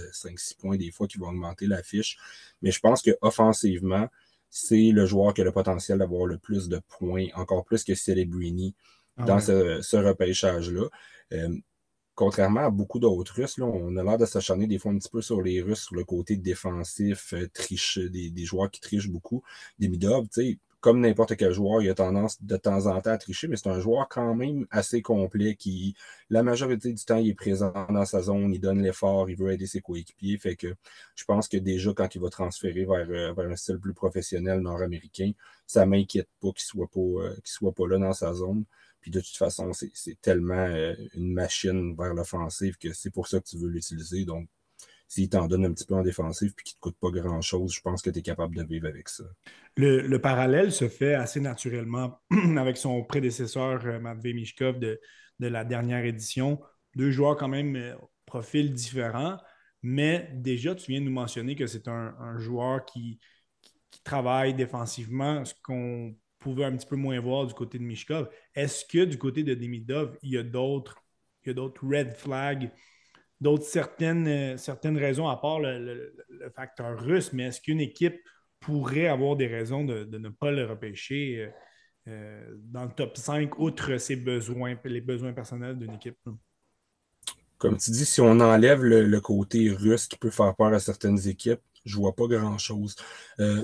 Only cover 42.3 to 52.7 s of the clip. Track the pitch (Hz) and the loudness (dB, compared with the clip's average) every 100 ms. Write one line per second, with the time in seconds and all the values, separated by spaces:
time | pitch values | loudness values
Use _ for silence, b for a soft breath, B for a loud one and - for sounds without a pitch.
42.3 | 87 82 - 98 87 82 - 95 95 90 | -4 -6 -4 -4 -4 -8 -8 -8 -6 -2
43.3 | 95 - 85 87 85 - 80 80 90 87 | -4 -4 -6 -6 -6 -8 -10 -6 -6 -4
44.3 | 82 85 _ _ B B B B - 92 | -6 -10 _ _ B B B B -2 0
45.3 | 98 85 92 92 82 - 95 90 87 80 | 2 2 2 2 0 -2 0 0 0 -4
46.3 | 85 104 - - - 90 - 90 90 87 | -2 -4 -4 -16 -10 -10 -4 -4 -2 -2
47.3 | 82 82 92 92 - 92 90 90 85 82 | -2 -2 -2 -2 -4 -4 -4 -4 -4 -4
48.3 | 82 82 82 80 82 80 73 - - - | -4 -4 -6 -6 -6 -6 -8 -12 -14 -16
49.3 | - - B B - 139 131 135 131 139 | -20 -20 B B 2 6 6 4 2 2
50.3 | 127 131 143 208 - 120 - 139 143 120 | 4 4 6 4 2 -2 0 2 2 0
51.3 | 147 139 117 127 120 113 120 127 - - | -4 -4 -6 -6 -6 -4 -4 -6 -6 0
52.3 | 190 180 151 131 | 4 4 2 2